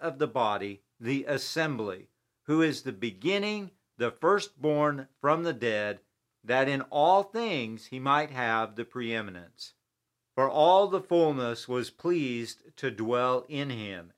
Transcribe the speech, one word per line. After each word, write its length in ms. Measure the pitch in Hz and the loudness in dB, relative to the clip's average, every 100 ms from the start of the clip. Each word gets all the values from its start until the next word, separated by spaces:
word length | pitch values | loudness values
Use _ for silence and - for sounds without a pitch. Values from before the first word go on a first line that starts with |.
of 160 | 165 135 | -6 -4
the 80 | 139 | -2
body, 560 | 127 110 101 101 98 _ _ | 0 0 0 -4 -10 _ _
the 240 | 117 135 | -4 -4
assembly, 840 | 139 135 - 160 156 127 104 92 - _ _ _ | -2 -4 -4 -4 -2 -2 -4 -6 -12 _ _ _
who 180 | - 156 | -2 2
is 220 | 160 - | 2 0
the 100 | 131 | -8
beginning, 800 | 98 120 95 143 202 208 214 190 _ _ - | -6 -6 -4 -2 0 -2 -6 -10 _ _ -4
the 140 | 117 | -4
firstborn 960 | - 170 202 196 - 151 147 147 143 131 _ | 0 2 2 0 -4 0 2 2 0 -10 _
from 260 | 143 160 | 0 2
the 100 | 170 | 0
dead, 460 | 120 117 107 104 104 _ _ _ _ | -2 -2 0 -2 -6 _ _ _ _
that 240 | 110 127 135 | 0 2 2
in 140 | 139 | 0
all 400 | 135 147 160 196 | -2 2 6 6
things 640 | 196 226 233 156 113 113 - | 4 -4 -2 -2 -4 -8 -12
he 120 | 131 | -6
might 320 | 135 147 151 | 2 2 2
have 460 | 131 120 113 110 107 | -2 0 0 0 -6
the 80 | |
preeminence. 880 | 117 123 117 113 101 90 85 _ - _ _ _ _ _ _ | -10 -6 -4 -4 -6 -12 -18 _ -20 _ _ _ _ _ _
For 120 | - 135 | 0 2
all 420 | 151 160 185 202 | 6 6 6 4
the 120 | 185 | 0
fullness 640 | - 175 156 139 120 117 - | 2 4 4 2 -4 -6 -4
was 220 | 123 113 | -4 -4
pleased 880 | _ 170 175 135 120 113 - - - | _ -2 0 -2 -4 -8 -12 -20 -8
to 140 | 135 | -8
dwell 560 | 107 110 123 127 127 - | -4 -2 0 2 0 -2
in 220 | 147 139 | -8 -6
him, 420 | 117 104 92 85 | -6 -8 -10 -14